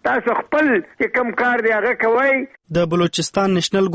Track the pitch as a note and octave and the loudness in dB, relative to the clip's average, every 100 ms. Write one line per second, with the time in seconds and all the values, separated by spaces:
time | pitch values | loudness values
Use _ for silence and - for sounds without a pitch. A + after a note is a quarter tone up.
0 | - B3+ A#3+ A3+ - D4+ D#4 G#3+ - - | -4 -2 0 -2 -2 0 2 0 -2 -6
1 | - B3 B3 G#3 B3 A#3+ A3 A3 G#3+ B3 | -4 -2 -4 -2 -2 0 0 0 0 0
2 | A3+ A#3 C4+ C4+ C4 - - E3 E3+ F3 | 0 2 2 0 -2 -12 -6 -2 0 2
3 | F3 - D#3+ - G3 F3+ - G3 F#3+ | 0 0 -4 0 0 0 0 0 2